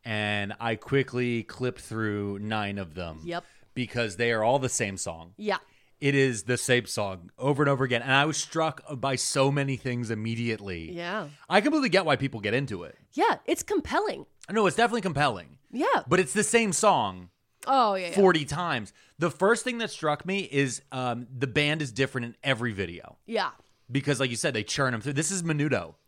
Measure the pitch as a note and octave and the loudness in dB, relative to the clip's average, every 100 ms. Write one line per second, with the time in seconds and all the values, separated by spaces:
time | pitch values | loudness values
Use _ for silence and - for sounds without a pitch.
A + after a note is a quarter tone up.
0 | A#2+ G#2+ G#2 G#2 G2+ G#2+ A#2 A2 - C#3 | -4 -2 0 -2 -4 -4 -4 -4 0 0
1 | C3+ B2 B2 A#2 G#2+ - B2 B2 - A2+ | 0 -2 0 -2 -4 -6 -6 -6 -10 -4
2 | G#2+ G#2 G2+ G2+ G#2 G#2+ G2+ G2+ F2+ D#2+ | -2 -2 -4 -6 -4 -4 -2 -4 -8 -8
3 | E2+ D#2 D#2+ E3+ - - - - A#2+ B2 | -8 -8 -8 -8 -10 -20 -12 -6 -4 -2
4 | A#2 F#2 A#2 A2+ A2 C3+ C3 - A2 F#2+ | -4 0 0 2 4 2 0 -2 -2 -4
5 | - E2 E2+ - G#3+ - - _ _ _ | -8 -8 -14 -8 -4 -4 -6 _ _ _
6 | C#3+ C#3 C3+ A2+ A2+ B2 - B2 G#2 - | 0 4 4 2 -2 -2 4 2 2 -4
7 | G2+ F#2 E2+ - C3 C#3 C#3+ C3+ C3 A#2+ | -4 -6 -14 -4 0 2 4 2 2 0
8 | B2 C3+ D3+ - - E3 D#3 - - C#3 | 2 2 2 0 -4 -2 -2 -2 -12 -4
9 | C3+ C3 - C#3+ C3+ C#3+ C#3 C3 C3 A#2+ | -2 -2 0 4 4 4 0 -2 -4 -4
10 | A2+ A2 A2+ A#2 A#2 G#2+ G2+ F2 E2 E3+ | -4 -4 -2 -2 -2 -2 -6 -8 -8 -8
11 | F3 G#3 D3+ D3 - F#3+ A#3 D#4 C4 F3+ | -6 -6 -8 -14 0 2 4 2 4 2
12 | E3 C3+ C3+ A#2 G2+ A#2+ C#3 F#2+ E2+ - | 4 0 0 -2 0 0 -2 -8 -10 -16
13 | _ - G#4+ - - F4 - G4+ - D4 | _ 0 2 2 -2 -2 0 -2 0 -2
14 | G#4 - - _ - G#3 G3 - A3+ A3+ | -2 -6 -12 _ -4 2 2 4 2 2
15 | F#3 D3+ D3 G2+ D2 C#2+ _ A#3+ F#4+ C5+ | -2 2 0 0 -10 -20 _ -2 2 2
16 | - F3 F#3 G#3 G#3 A#3 A3 E3+ G#3+ D#3+ | 4 2 4 0 2 4 2 4 4 4
17 | G#2 F#2 F2+ _ _ _ - C4+ A3+ F#3+ | 0 -6 -16 _ _ _ 2 4 4 2
18 | F3+ F#3+ F#3+ E3 C#3 C#3+ F3 C3 G2+ _ | 0 6 6 6 0 -4 -2 -2 -4 _
19 | _ - E3 - F#3+ A#3 B3+ A#3 A3 - | _ -4 -2 2 2 4 0 -4 -6 -4
20 | D#3 D3 F3 G3 F3+ C#3+ C#3 A2+ _ C3 | -2 -2 -2 -4 0 0 0 -2 _ -4
21 | B2+ A#2+ B2 B2+ C3+ D3 D3 D#3 C#3+ G#2+ | -4 -4 -8 -6 -2 2 0 0 -4 -2
22 | C3+ C3 A#2+ - C#3 A#2+ A#2+ G2 F2+ E2+ | -2 -2 -8 -6 -2 0 -2 -2 -6 -6
23 | - - - A3 F3 - _ _ _ C3 | -16 -20 -6 -4 -4 -6 _ _ _ -4
24 | C#3 C3+ C3+ A#2 - A#2+ G#2 - C3+ A#2+ | 0 0 0 0 0 -2 -2 0 0 0
25 | C3 C#3+ D#3+ F#3+ E3 D3+ D3 A#2 E2 - | -2 -2 0 -2 0 0 2 0 -2 -16